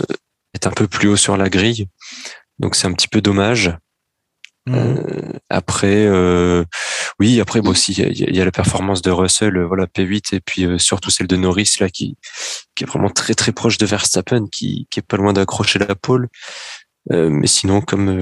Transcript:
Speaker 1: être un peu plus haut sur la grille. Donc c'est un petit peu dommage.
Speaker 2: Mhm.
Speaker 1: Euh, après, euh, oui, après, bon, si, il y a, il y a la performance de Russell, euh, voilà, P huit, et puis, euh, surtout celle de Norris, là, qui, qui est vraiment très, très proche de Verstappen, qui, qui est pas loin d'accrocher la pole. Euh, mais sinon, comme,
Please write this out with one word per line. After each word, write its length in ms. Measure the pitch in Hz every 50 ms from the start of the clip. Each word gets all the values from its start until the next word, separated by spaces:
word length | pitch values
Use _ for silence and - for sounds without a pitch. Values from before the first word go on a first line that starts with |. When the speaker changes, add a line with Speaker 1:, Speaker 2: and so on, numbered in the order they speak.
| - - - - _ _ _ _ _ _ _
Speaker 1:
être 140 | - - 95
un 40 |
peu 160 | 95 - 110 98
plus 200 | - - - 104
haut 80 | 104 98
sur 180 | - - 101
la 140 | 95 98 95
grille. 380 | 87 95 95 113 117 110 101 95 - _ - - - - - - - - _ _ _ -
Donc 160 | 98 98 -
c'est 100 | - -
un 80 | 95 87
petit 140 | - - -
peu 140 | - 110
dommage. 540 | 98 101 98 101 98 107 123 117 - 87 85 82 - _ _ _ _ _ _ _ _ _ _ _ _ - _ _ _ 131
Speaker 2:
Mhm. 80 | 127
Speaker 1:
Euh, 560 | 123 120 120 135 - - - - - - - - - - _
après, 560 | - 95 90 - - - - 98 101 104 107 104
euh, 560 | 98 92 92 92 90 87 87 90 90 90 87 85 - - - - - - - - - -
oui, 200 | 101 110 127 117
après, 220 | 101 - - 117
bon, 120 | 104 101 92
si, 180 | 90 - - 95
il 60 | 101
y 40 | -
a, 240 | 98 - - - -
il 60 | 90
y 60 | 92
a 40 | 92
la 60 | 92
performance 500 | - - 92 87 - 92 95 98 98 90
de 100 | - 92
Russell, 440 | 90 87 92 92 - - 110 104 95 92
euh, 80 | 87
voilà, 200 | 85 95 95 92
P 180 | 87 - - 95
huit, 300 | 92 101 104 - - -
et 60 | 92
puis, 260 | - - - - 92
euh, 120 | 87 87 85
surtout 320 | - - - 92 - -
celle 160 | - - 90 90
de 80 | 92
Norris, 400 | 90 92 92 90 98 104 - - -
là, 100 | 101 95
qui, 280 | - - - - 98 - - - - - - - - - - _ _
qui 80 | - -
est 40 | -
vraiment 220 | - - - 98
très, 260 | - - - - 113
très 160 | - - -
proche 260 | 113 - - 120 104 -
de 80 | 110
Verstappen, 640 | 98 104 101 - - - 92 90 - 127 120 107 98
qui, 360 | - - - - 101 - - -
qui 100 | - -
est 80 | - -
pas 100 | - 98
loin 160 | 98 104 101
d'accrocher 460 | 98 98 - - - 107 - - 98
la 140 | 101 101 98
pole. 340 | 92 - - 127 127 123 120 - - - - - - - - - - - _ _ _ _ -
Euh, 180 | - 85 82 82
mais 160 | 76 73 -
sinon, 360 | - - - - 98 95 104
comme, 280 | 101 - - 98 98 98 95 92